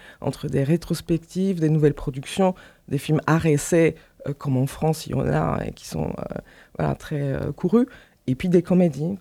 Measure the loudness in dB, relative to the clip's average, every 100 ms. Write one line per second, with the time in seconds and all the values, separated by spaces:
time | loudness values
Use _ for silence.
0 | -14 -10 -8 -6 -4 -2 2 0 0 -6
1 | -2 -4 -4 -4 -2 0 2 4 4 2
2 | -4 -8 -6 0 0 0 -10 _ -6 -4
3 | 0 0 2 2 4 2 2 4 4 0
4 | -10 _ -10 -6 -2 0 0 -2 -2 -2
5 | -4 -2 0 0 0 -2 -4 -10 -10 -6
6 | -4 -6 -8 -10 -12 -20 -16 -4 -4 -4
7 | -6 -4 -4 -4 -4 -4 2 2 2 -4
8 | -20 _ -6 -2 2 2 4 4 4 0
9 | -4 -4